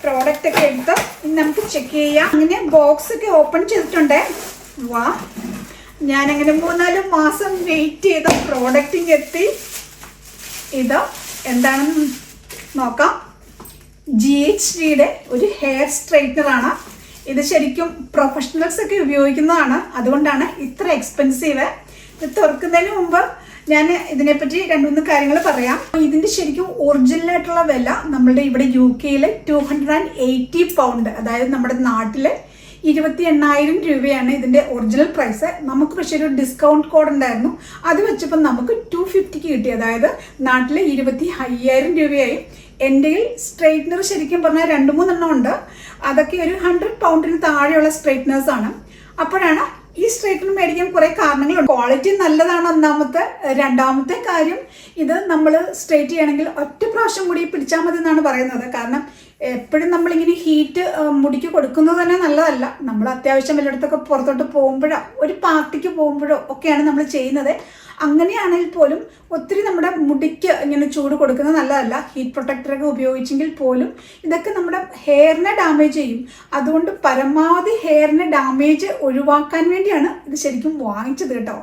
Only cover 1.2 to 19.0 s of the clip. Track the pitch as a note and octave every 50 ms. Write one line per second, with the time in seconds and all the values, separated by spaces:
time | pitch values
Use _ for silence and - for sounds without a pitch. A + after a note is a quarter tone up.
1.2 | - D4+ D#4 D#4+ D4+ D#4 D4+ - G#4 - - D4 B3+ - - D4+ D4 D4 D4 D4+
2.2 | D#4+ - - D4+ D#4 D#4+ F4+ G#4+ G#4 D4+ C#4+ D#4 D4 C#4+ D4+ D4 - - A#4 A4+
3.2 | A4 G#4+ F4+ D#4 D4 D4+ D#4+ E4 F#4+ G#4 A4 G4 D#4+ - - E4+ D4+ C#4+ C#4 D4+
4.2 | - A4+ E4 - - - - - - - - - B3+ A#3+ A#3+ A#3 A#3 C#4 F4+ -
5.2 | - - - - - - - - - - - - - - - - D#4 C#4 C#4 C#4
6.2 | C#4 C#4+ D4 D4 D4 D4+ D4+ D#4+ E4 E4+ E4+ F4 F4 F4+ F4 F#4+ F#4+ F#4+ F4 D#4+
7.2 | D#4 D4+ - - G4+ G4 F#4+ F#4 E4+ F4 D#4 D#4 D4+ D#4 - - - G4 E4+ D#4
8.2 | C#4+ - C#4 B3+ B3+ - C#4 B3+ B3 B3 B3+ C#4+ C#4+ - - F4 E4+ E4+ D#4+ C#4+
9.2 | - - - E4 F#4 G#4 - - - - - - - - - - - - - -
10.2 | - - - - - - - - - - - C4+ B3+ A3+ C4+ D#4 C#5+ - - -
11.2 | - - - - - C4 B3 B3 B3 C4+ C4+ C4+ C#4+ D4+ E4 D#4 D4+ C4+ B3 -
12.2 | - - - - - - - - - - - C#4 C4 A#3+ A#3 - D4 - - -
13.2 | - - - - - - - - - - - - - - - - _ - C#4 G#3+
14.2 | G#3+ C4+ C#4 C#4+ C#4+ D#4 G#4+ G4+ - - - E4+ D#4+ D#4 D4+ C4 C#4+ - - -
15.2 | - - B3 B3 G4+ G4+ G4+ - - C#4 C4+ C4 C#4+ C#4+ - - - - - D4
16.2 | C#4+ C4 B3 D#4 C#4+ C#4 B3+ A#3+ A#3+ D4+ F4 - - - - - - - - -
17.2 | - - C4+ B3+ C#4+ - F#4 D#4 D4 C4+ - - E4 E4+ - - B3 - - -
18.2 | C#4 C4+ - D#4 B3+ - - D#4+ D#4+ F4 E4 G#4+ G#4+ G4+ G4+ G4+